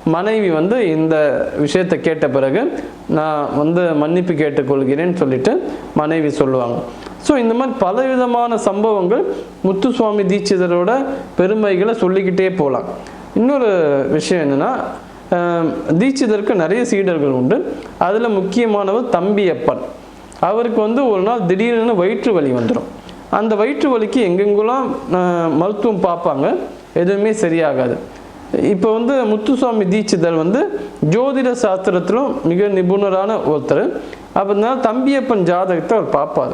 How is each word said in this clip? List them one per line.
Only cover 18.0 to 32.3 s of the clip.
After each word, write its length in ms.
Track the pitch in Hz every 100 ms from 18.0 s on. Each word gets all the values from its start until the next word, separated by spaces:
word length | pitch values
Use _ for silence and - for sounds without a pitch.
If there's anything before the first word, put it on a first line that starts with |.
| 175 214 233
முக்கியமானவர் 760 | 202 185 240 226 202 196 214
தம்பியப்பன். 720 | 247 180 190 208 190 131 156 127 - - - - - -
அவருக்கு 400 | 170 214 240 214
வந்து 280 | 214 240 262
ஒரு 140 | 196
நாள் 240 | 196 240 175
திடீர்னு 480 | 190 233 233 226
வயிற்று 380 | 208 185 233 262
வலி 180 | 185 139
வந்துரும். 320 | 123 117 - - - - - -
அந்த 240 | - 220
வயிற்று 440 | 208 233 277 285 240
வலிக்கு 180 | 214 262
எங்கெங்கெல்லாம், 960 | 196 180 208 208 220 262 262 269 -
ஆ, 320 | 180 180 175 165
மருத்துவம் 560 | 147 185 208 233 196
பார்ப்பாங்க, 540 | 185 170 180 135 165 349 - - -
எதுவுமே 360 | 160 175 196 214
சரியாகாது. 680 | 214 170 165 156 131 127 - - - - - - -
இப்ப 300 | - 196 220
வந்து 320 | 220 240 277
முத்துசுவாமி 640 | 226 214 214 254 254 226 185
தீட்சிதர் 480 | 208 214 180 165 165
வந்து 440 | 160 240 392 - - - 151
ஜோதிட 440 | 202 269 269 254 240
சாஸ்திரத்திலும் 800 | 208 190 190 180 175 220 277